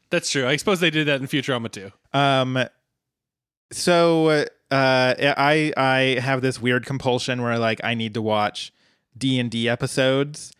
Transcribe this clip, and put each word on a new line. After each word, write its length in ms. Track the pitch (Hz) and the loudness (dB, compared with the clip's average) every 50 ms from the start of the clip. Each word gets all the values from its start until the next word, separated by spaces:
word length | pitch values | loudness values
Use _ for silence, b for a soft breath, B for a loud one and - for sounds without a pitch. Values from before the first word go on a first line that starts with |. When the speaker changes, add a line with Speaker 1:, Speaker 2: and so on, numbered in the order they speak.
| _ - | _ -4
Speaker 1:
That's 220 | - 170 - - | -2 -2 -2 -2
true. 160 | - 143 127 | -2 0 0
I 80 | 123 151 | 0 0
suppose 240 | 143 - 214 196 160 | 0 0 0 0 2
they 100 | 175 165 | 2 2
did 180 | 151 156 151 | 2 2 2
that 140 | 147 143 135 | 2 0 0
in 60 | 135 | -2
Futurama 440 | 135 - 139 127 - 131 120 113 110 | -2 -4 -2 -2 -2 -2 -4 -4 -6
too. 200 | - 101 95 101 - _ _ _ | -10 -12 -14 -16 -18 _ _ _
Speaker 2:
Um, 460 | - 139 143 139 135 131 131 127 127 131 123 - _ _ _ _ _ _ _ _ _ _ _ _ _ _ _ _ _ _ _ - | 0 2 2 4 2 2 0 0 -2 -2 -4 -4 _ _ _ _ _ _ _ _ _ _ _ _ _ _ _ _ _ _ _ -14
so, 580 | - - - 175 175 170 170 170 165 160 160 160 | -10 -4 0 2 4 4 4 4 4 2 2 2
uh, 160 | 156 147 - - - _ _ - | 2 2 0 -4 -8 _ _ -2
I, 1000 | 139 135 135 131 131 131 127 127 127 - 135 143 - - 139 143 151 156 151 151 - | 0 2 4 4 4 4 2 2 2 2 0 0 2 2 2 4 4 2 0 0 0
I 420 | - 135 131 131 131 131 131 131 120 | 0 2 2 2 2 2 2 0 0
have 220 | 123 139 135 127 | -2 -2 -2 0
this 180 | 127 131 127 - | 0 -2 -2 -2
weird 260 | 113 123 123 123 120 | 0 0 0 0 -2
compulsion 560 | - 135 127 - 135 123 127 - - 127 123 120 | -4 -6 -4 -2 -2 -2 0 -2 -4 -4 -2 -2
where, 160 | 120 117 117 | -2 -2 0
like, 220 | 117 113 113 - - | 0 0 -2 -2 -4
I 100 | 110 117 | -4 -4
need 200 | 113 113 113 107 | -4 -4 -6 -6
to 60 | 117 | -4
watch 500 | 110 110 107 104 104 101 - - - - - _ _ _ _ _ _ _ - | -2 0 0 0 0 0 -2 -6 -12 -14 -16 _ _ _ _ _ _ _ -8
D 220 | 107 131 135 131 127 | -4 -2 0 0 0
and 120 | 120 117 | -2 -2
D 180 | 110 117 113 117 | -4 -2 -2 -2
episodes 800 | 120 - 139 127 - 143 131 131 135 135 143 147 151 - - - b | -2 -2 -4 -2 0 0 2 2 2 2 0 -2 -6 -12 -18 -20 b